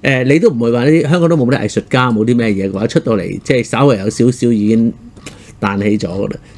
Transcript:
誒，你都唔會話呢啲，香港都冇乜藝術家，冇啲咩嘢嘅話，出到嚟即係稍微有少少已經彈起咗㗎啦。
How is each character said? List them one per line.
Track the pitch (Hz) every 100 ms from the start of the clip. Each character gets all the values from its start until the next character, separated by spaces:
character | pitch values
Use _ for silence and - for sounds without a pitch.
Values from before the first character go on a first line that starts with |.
誒， | 139 131
你 | 127 156
都 | 214
唔 | 117
會 | 117
話 | 120 131
呢 |
啲， | 165 143
香 | 175
港 | 170
都 | 165
冇 | 123
乜 | 139
藝 | 107
術 | 107 -
家， | 131 127
冇 | 107 110
啲 | 120
咩 | 113
嘢 | 98 95
嘅 |
話， | 95 117
出 | 156
到 | 123 107
嚟 | 90 95
即 | -
係 | 131
稍 | 113 117 143
微 | 107
有 | 101
少 | - 123
少 | 123 120
已 | 110 104
經 | 113 113 - - - - - - -
彈 | 101 98
起 | 104 104
咗 | 90
㗎 | 98 101
啦。 | - -